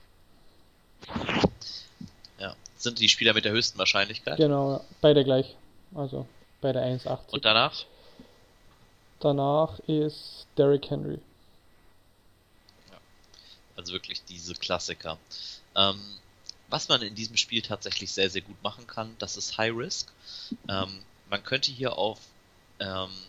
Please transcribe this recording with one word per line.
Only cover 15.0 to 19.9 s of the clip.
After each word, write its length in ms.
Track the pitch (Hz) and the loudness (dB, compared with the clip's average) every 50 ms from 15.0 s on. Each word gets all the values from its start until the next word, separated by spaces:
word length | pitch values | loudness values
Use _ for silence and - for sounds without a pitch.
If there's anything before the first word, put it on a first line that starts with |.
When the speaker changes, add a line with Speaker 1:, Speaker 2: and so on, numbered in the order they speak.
| - 82 82 - _ - - - - - - - - _ - | -8 -10 -10 -10 _ -16 -16 -14 -14 -14 -14 -16 -14 _ 2
Speaker 1:
Ähm, 240 | 98 98 98 98 101 101 101 101 - - - - _ - - - - _ - | 4 4 4 2 0 -6 -16 -20 -20 -20 -20 -20 _ -20 -20 -20 -20 _ -4
was 200 | - 156 - - | -4 -2 0 2
man 140 | 151 123 113 | 0 0 0
in 100 | 101 107 | -2 -8
diesem 240 | 107 113 110 117 | -8 -10 -4 -2
Spiel 240 | - - - 120 113 | -2 -2 -2 -2 -4
tatsächlich 500 | - - 104 - - 101 - - 98 - | -4 -4 -6 -8 -6 -8 -8 -8 -8 -4
sehr, 180 | - 98 95 92 | 0 0 0 0
sehr 120 | 95 95 | 0 -4
gut 200 | 90 - 95 - - | -8 -10 -10 -8 -8
machen 240 | 104 - 123 117 | -8 -8 -10 -16
kann, 280 | - - 117 110 113 113 - | -12 -10 -10 -10 -10 -10 -12
das 180 | 101 98 - | -10 -10 -8
ist 200 | 101 - - - | -8 -8 -6 -2
High 180 | - 110 113 113 | -2 -2 -2 -2
Risk. 360 | 117 139 190 | -4 -6 -6